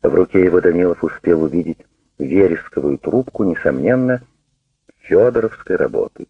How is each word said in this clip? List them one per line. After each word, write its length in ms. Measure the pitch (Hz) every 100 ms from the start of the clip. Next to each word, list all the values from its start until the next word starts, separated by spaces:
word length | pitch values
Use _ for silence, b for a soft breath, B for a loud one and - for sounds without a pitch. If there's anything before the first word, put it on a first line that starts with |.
В 120 | -
руке 300 | 78 90 95
его 160 | 90 87
Данилов 420 | 90 85 90 85
успел 400 | 80 - 87 82
увидеть 360 | 78 82 82 80 - _ _ _
вересковую 800 | 69 92 95 82 - - 71 69
трубку, 460 | - 110 131 -
несомненно, 800 | 98 82 - 67 80 127 127 123 - _ _ _ _ _ _ _
фёдоровской 760 | - 85 120 120 110 - - 92
работы. 500 | 69 - - -